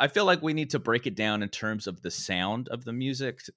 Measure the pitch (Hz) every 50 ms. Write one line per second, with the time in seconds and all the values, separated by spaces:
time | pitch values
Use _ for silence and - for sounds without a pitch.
0 | 139 143 - 202 208 185 180 165 147 160 151 156 151 139 - 143 - 113 113 117
1 | - 131 98 95 107 107 107 104 104 101 - - - 107 110 107 - 101 90 82
2 | - 87 - - - - 95 90 90 98 110 120 127 - 120 120 127 120 117 123
3 | 131 135 135 123 139 127 113 - - - -